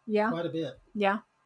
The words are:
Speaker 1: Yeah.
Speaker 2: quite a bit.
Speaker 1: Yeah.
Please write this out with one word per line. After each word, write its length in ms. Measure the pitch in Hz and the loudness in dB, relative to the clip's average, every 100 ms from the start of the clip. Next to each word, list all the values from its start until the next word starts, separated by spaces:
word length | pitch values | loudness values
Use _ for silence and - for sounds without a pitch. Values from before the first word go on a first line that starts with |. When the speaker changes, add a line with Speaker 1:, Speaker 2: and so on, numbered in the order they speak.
| - | -2
Speaker 1:
Yeah. 240 | 208 214 | 0 2
Speaker 2:
quite 160 | 165 170 | 0 -2
a 40 | |
bit. 300 | 160 165 - _ | -2 -6 -8 _
Speaker 1:
Yeah. 260 | 208 196 208 - _ | 0 0 0 -6 _